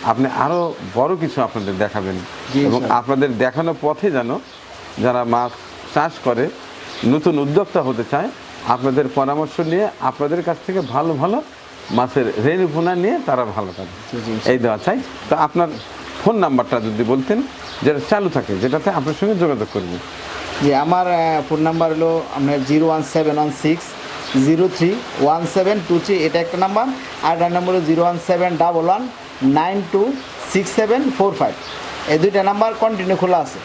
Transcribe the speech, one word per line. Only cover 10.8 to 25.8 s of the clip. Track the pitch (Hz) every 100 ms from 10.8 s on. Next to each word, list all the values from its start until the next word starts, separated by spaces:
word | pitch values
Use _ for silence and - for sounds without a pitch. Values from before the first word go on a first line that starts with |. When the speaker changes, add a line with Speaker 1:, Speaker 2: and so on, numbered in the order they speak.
Speaker 1:
ভালো | 143 123 160
ভালো | 151 160 233 311 - - - -
মাছের | 113 127 139 117 - 123
রেণু | 175 180
পোনা | 151 170 180
নিয়ে | 185 330 254
তারা | 131 117
ভালো | 98 98 90
করে। | 92
Speaker 2:
জি, | 95 113
জি, | 120
ইনশাআল্লাহ। | 113 113 -
Speaker 1:
এই | 127
দোয়া | 117 107 -
চাই। | 123 - - -
তো | 156
আপনার | 160 175 170 131 - - - -
ফোন | - 226
নাম্বারটা | 175 131 120 123
যদি | 110 107
বলতেন, | 113 131 131 214 277 - - -
যেটা | 151 147 -
চালু | 208 196
থাকে, | 151 101 98
যেটাতে | 120 151 160
আপনার | 175 135 151
সঙ্গে | 202 208
যোগাযোগ | 170 131 104
করব। | - 90 87 - - - - - -
Speaker 2:
জি, | 143 135
আমার, | 147 180 180
আহ, | 175 160 156 135
ফোন | 156
নাম্বার | 160 165 165
হলো | 156 165 165 151 143
আপনার | 139 147 131
জিরো | 151 160
ওয়ান | 160 151
সেভেন | 160 156 147
ওয়ান | 151 135
সিক্স | 151 165 - - - - - 135 135
জিরো | 165 185 180
থ্রি | 165 220 - -
ওয়ান | 139 160 170
সেভেন | 196 185 214